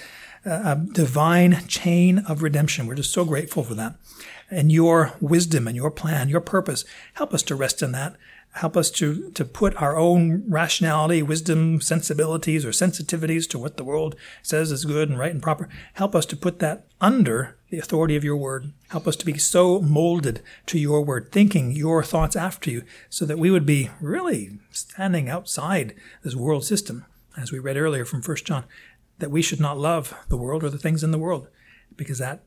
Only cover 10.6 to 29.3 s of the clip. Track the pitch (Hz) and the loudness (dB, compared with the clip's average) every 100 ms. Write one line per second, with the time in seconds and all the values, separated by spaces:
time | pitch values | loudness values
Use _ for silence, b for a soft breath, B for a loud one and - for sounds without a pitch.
10.6 | 165 - 165 151 156 170 147 160 165 160 | 0 0 2 2 2 2 0 -2 0 2
11.6 | 160 160 - 160 - 151 156 160 160 156 | 4 2 0 -2 0 0 0 0 0 -2
12.6 | 139 - 180 - 151 170 160 165 160 131 | 0 0 0 0 -4 -4 -2 -2 -2 -6
13.6 | 135 - 131 151 156 - B B - 156 | -8 -8 -4 -2 -4 -8 B B -4 0
14.6 | 160 139 147 147 151 127 151 160 160 156 | 0 -2 -2 0 0 0 -2 -2 -2 -2
15.6 | - B B - 196 180 156 147 180 175 | -6 B B -4 0 0 0 -2 -4 -2
16.6 | 156 190 _ - 190 262 143 113 131 - | -2 -4 _ 0 4 4 4 2 -4 -10
17.6 | - 170 - 156 160 147 147 147 135 135 | -12 -10 -2 0 2 0 0 -2 -4 -8
18.6 | 143 - - 160 165 - 170 147 - 180 | -10 -16 -10 -6 -4 -2 -2 -2 2 4
19.6 | 180 185 156 151 170 170 139 110 B B | 4 4 4 4 4 2 -2 -6 B B
20.6 | - 165 147 147 147 123 - 202 202 180 | -4 -2 2 2 0 -2 0 4 6 4
21.6 | 123 147 156 160 - 160 156 180 185 - | 0 0 2 2 2 2 2 0 -4 -6
22.6 | - 117 - B B - 147 156 175 185 | -6 -6 -8 B B -6 -4 2 4 4
23.6 | 143 143 127 - 151 330 359 208 95 202 | 4 2 0 -6 -6 -4 -2 -4 -6 -16
24.6 | _ - - - 196 175 127 170 - - | _ -14 -12 -4 -2 0 -2 -6 -6 -6
25.6 | 151 190 113 - B B 147 127 127 147 | -2 -2 -4 -10 B B -10 -4 -2 -2
26.6 | - 202 - 120 - _ _ - 120 131 | 0 -2 -2 -10 -16 _ _ -12 -10 -8
27.6 | 135 135 156 139 120 135 123 147 - 139 | -4 -2 0 -2 -4 -6 -6 -6 -4 -6
28.6 | 123 B B B _ - 156 | -6 B B B _ -10 -4